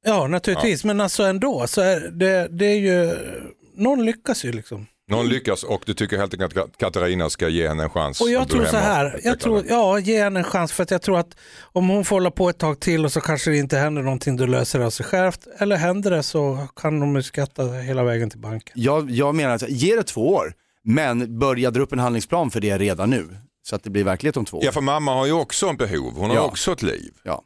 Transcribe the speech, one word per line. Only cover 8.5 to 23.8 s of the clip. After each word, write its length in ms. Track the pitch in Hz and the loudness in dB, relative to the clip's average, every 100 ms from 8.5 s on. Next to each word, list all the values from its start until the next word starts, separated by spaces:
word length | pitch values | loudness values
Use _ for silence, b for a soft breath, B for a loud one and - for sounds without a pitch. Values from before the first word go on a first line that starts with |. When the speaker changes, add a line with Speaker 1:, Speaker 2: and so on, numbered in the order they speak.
| - | 0
Speaker 1:
tror 100 | 233 | 2
så 100 | 220 | 2
Speaker 2:
hemma 180 | 208 | 2
Speaker 1:
här, 120 | 180 143 | 2 0
Speaker 2:
och 60 | |
Speaker 1:
jag 60 | - | -2
Speaker 2:
utveckla 160 | 233 247 | -2 -2
Speaker 1:
tror, 180 | 233 214 | 0 0
Speaker 2:
det. 80 | - | 2
Speaker 1:
ja, 300 | 233 202 202 | 2 4 2
ge 240 | 196 220 | 2 2
henne 160 | 202 190 | 2 0
en 40 | |
chans, 280 | 175 185 165 | -2 -2 -2
för 120 | - | -2
att 80 | 175 | -2
jag 100 | 180 | 0
tror 180 | - 180 | 2 0
att 180 | 170 - B B | 0 -8 B B
om 280 | B 185 185 | B 0 2
hon 160 | 202 185 | 2 2
får 100 | 196 | 2
hålla 160 | 180 | 0
på 180 | - 180 | 2 0
ett 80 | 170 | 2
tag 220 | 160 143 | -2 0
till 260 | - 165 151 | 0 2 2
och 60 | |
så 100 | 156 | 0
kanske 300 | 151 151 - | -2 -2 2
det 60 | 147 | 0
inte 200 | 139 143 | 2 0
händer 240 | 147 151 | 0 0
någonting, 360 | 135 131 - 127 | -2 -2 -2 0
då 80 | 123 | 2
löser 340 | 127 120 135 | 2 0 0
det 60 | 120 | 0
av 40 | |
sig 160 | - 123 | -2 -2
självt. 420 | 190 185 175 - - | 0 0 -2 -14 -4
Eller 180 | 202 190 | 0 2
händer 360 | 170 185 202 | 2 0 0
det 120 | 170 | 0
så 440 | 143 160 143 135 139 - | 0 0 0 -2 -8 -6
kan 240 | 156 151 | -2 0
de 160 | 143 139 | 0 0
ju 80 | |
skatta 400 | 127 - 139 - 127 | -2 -4 -6 -4 -4
hela 360 | 127 127 131 | -4 -4 0
vägen 260 | 123 117 117 | 0 0 -2
till 100 | 110 | -6
banken. 340 | 110 110 - - | -10 -10 -10 -2
Speaker 3:
Jag, 360 | 120 151 147 | 0 0 0
jag 240 | 120 139 156 | 0 2 2
menar 200 | 143 117 | 0 -2
att 140 | 117 | -2
ge 260 | 131 156 233 | 0 2 2
det 80 | |
två 260 | - - 123 | 0 -2 0
år, 200 | 185 82 - _ _ | 2 0 -8 _ _
men 560 | 110 131 147 120 120 113 | 2 2 2 0 -4 0
börja 320 | 135 123 127 | 0 2 2
dra 100 | 120 | 2
upp 120 | 135 | 0
en 60 | 131 | 0
handlingsplan 520 | 123 117 - 170 151 | 0 0 -2 0 0
för 80 | 113 | 0
det 180 | 104 98 | 0 0
redan 320 | 101 87 101 | 0 0 0
nu, 280 | 127 82 95 120 _ | 0 -2 -14 -20 _
så 120 | - | -8
att 80 | 104 | -8